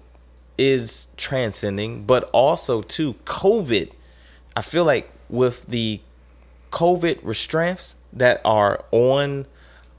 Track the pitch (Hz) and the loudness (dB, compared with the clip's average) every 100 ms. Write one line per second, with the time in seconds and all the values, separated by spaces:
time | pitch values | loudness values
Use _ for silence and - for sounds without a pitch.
0 | - - _ - - - 135 131 113 - | -20 -20 _ -20 -12 0 2 2 -2 -10
1 | - - - 131 113 - 104 98 110 117 | -14 -12 -6 -4 -4 -4 -4 -4 -6 -8
2 | 104 127 - - 139 170 - 113 - - | 0 0 4 4 4 2 -2 -4 -4 -6
3 | 151 - - - 190 226 143 101 - - | -6 -6 -10 0 2 2 0 -2 -2 -12
4 | - - - - - - - 165 165 120 | -20 -20 -20 -20 -8 -8 -2 2 2 2
5 | - - - 120 127 120 - 117 113 104 | -2 -18 -8 0 0 0 -8 -4 -4 -6
6 | - - - - - - - - 170 175 | -12 -20 -20 -20 -20 -20 -12 0 0 2
7 | 170 139 - 107 - 160 170 185 - - | -2 -4 -6 -6 -4 -2 -2 -6 -14 -20
8 | _ 120 123 - - 107 101 - - 113 | _ 2 2 4 2 4 4 2 0 2
9 | 127 139 139 139 135 - - - - | 4 2 0 -6 -10 -20 -20 -20 -20